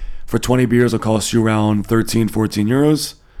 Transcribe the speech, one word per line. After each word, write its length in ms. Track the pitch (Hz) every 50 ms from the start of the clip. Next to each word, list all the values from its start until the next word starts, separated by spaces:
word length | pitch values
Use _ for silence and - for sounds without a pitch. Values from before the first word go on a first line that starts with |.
| - - - - -
for 120 | - - 117
twenty 260 | - 123 127 127 127
beers, 300 | 110 120 120 123 117 113
it'll 100 | 107 -
cost 300 | 107 110 107 101 - -
you 100 | 117 110
around 420 | 113 110 107 107 107 107 104 95
thirteen, 420 | - 117 113 107 - - 113 113 101
fourteen 380 | - 110 110 101 - 104 104
euros, 480 | 107 123 139 147 151 156 147 - - - - _ _ _ -